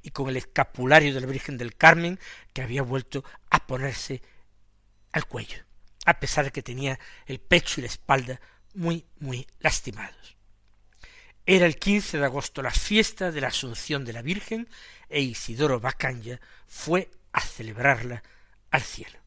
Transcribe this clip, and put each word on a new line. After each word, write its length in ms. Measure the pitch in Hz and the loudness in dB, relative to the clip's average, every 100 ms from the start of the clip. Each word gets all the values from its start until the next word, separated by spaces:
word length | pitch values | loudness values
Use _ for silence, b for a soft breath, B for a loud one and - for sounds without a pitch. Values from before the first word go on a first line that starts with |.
y 80 | 147 | -12
con 200 | - 135 | -6 -2
el 80 | 131 | -4
escapulario 760 | - - 135 - 127 156 147 | -2 0 0 0 8 8 8
de 80 | 135 | 0
la 60 | 127 | -4
Virgen 300 | 135 - 131 | -6 -6 -8
del 180 | 120 - | -8 8
Carmen 440 | 160 165 170 185 B B B | 8 8 2 -6 B B B
que 100 | - | -8
había 180 | 123 127 | -4 -2
vuelto 420 | 127 131 - 139 - B - | -2 -4 -4 -8 -10 B 0
a 160 | 165 - | 0 2
ponerse 560 | 131 135 117 - 127 b b b _ - _ _ _ _ | -4 -4 -6 -8 -10 b b b _ -20 _ _ _ _
al 140 | - - | -6 -4
cuello, 380 | 120 110 - - - - - - | -10 -10 -12 -14 -20 -20 -2 0
a 140 | 170 | 2
pesar 260 | - - 139 | 0 0 0
de 60 | |
que 100 | - | -4
tenía 380 | 123 123 139 131 B B - | -8 -6 -4 -6 B B -10
el 140 | 131 | -10
pecho 400 | - 170 170 - | 4 4 4 -6
y 40 | |
la 40 | 120 | -6
espalda 520 | - - 139 120 131 b b - 196 | -10 2 2 2 -12 b b -16 -4
muy, 300 | 170 165 - - | -2 -2 -6 -12
muy 280 | 139 127 - - | -8 -8 -10 -2
lastimados. 760 | 156 - - 101 - - - - _ - _ _ _ - B B B - - | 0 0 -4 -10 -14 -16 -20 -20 _ -20 _ _ _ -20 B B B -10 4
Era 200 | 190 175 | 6 6
el 120 | 151 | 4
quince 420 | 196 202 190 151 | 2 2 2 0
de 60 | 139 | 0
agosto 360 | 139 - - | -2 -6 -6
la 100 | 131 | 0
fiesta 600 | - - 208 208 - 185 | 0 4 4 4 0 -4
de 100 | 151 | -2
la 60 | 127 | -4
Asunción 580 | - 127 113 - 143 123 | -4 -6 -10 -4 -4 -4
de 80 | |
la 80 | 117 | -8
Virgen 480 | 123 196 - 226 233 B B B B | -4 -6 -4 -6 -8 B B B B
e 120 | 151 | -2
Isidoro 580 | 131 113 - 113 147 123 | -2 -4 -8 0 0 2
Bacanya 600 | 123 - 131 123 110 127 b b - | -2 -2 -4 -4 -10 -14 b b -18
fue 420 | - - 175 180 - - | -12 0 0 0 -16 -4
a 80 | - | -2
celebrarla 840 | - - 113 110 131 120 120 117 b b b b - | -2 -6 -10 2 2 4 -2 -10 b b b b -2
al 120 | 139 | 0
cielo. 380 | - - 214 - | 0 -12 -14 -20